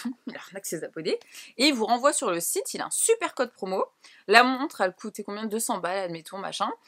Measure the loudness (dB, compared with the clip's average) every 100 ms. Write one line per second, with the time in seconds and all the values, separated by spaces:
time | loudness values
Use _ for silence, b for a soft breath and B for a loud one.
0 | -8 -8 -12 -14 -12 -12 -8 -8 -8 -6
1 | -4 -4 B B B B 2 4 2 4
2 | 4 4 0 0 -2 -2 -4 -6 -4 0
3 | 2 2 0 -2 -4 -4 -4 -2 -4 _
4 | B B B 8 8 2 -2 0 -2 -2
5 | -12 -10 -8 -6 -4 -2 -2 -2 -2 -2
6 | -4 -8 -10 -8 -6 -2 -4 -4